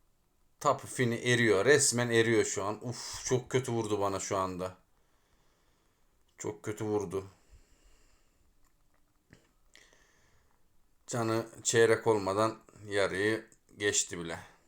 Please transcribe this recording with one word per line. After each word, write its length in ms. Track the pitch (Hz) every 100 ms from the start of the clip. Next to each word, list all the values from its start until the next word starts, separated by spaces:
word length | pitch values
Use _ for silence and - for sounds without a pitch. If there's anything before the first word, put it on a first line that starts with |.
| _ _ _ _ _ -
Tapu 260 | 147 127 101
Fini 280 | - 120
eriyor. 500 | 117 123 120 113 95
Resmen 460 | 110 151 - 117 120
eriyor 340 | 117 113 110
şu 200 | 98 -
an. 240 | 98 107 123
Uf, 360 | 117 - -
çok 260 | - 127 -
kötü 220 | 131 127
vurdu 280 | 117 107 104
bana 200 | 98 95
şu 160 | - 98
anda. 400 | 95 90 90 90 _ _ _ _ _ _ _ _ _ _ _ _ _ _ _ -
Çok 240 | 107 -
kötü 220 | - 104
vurdu. 420 | 107 104 95 95 98 _ _ - _ _ _ _ _ _ _ _ _ _ _ _ _ _ _ _ _ - _ _ _ - _ _ _ _ _ _ _ _ _ _ _ _ -
Canı 400 | 120 113 113 113 -
çeyrek 440 | - 117 113 110 113
olmadan 520 | 107 95 101 110 110 - - 104
yarıyı 580 | 101 95 90 104 110 - _ _ -
geçti 400 | 104 98 - 87
bile. 220 | 85 82 - _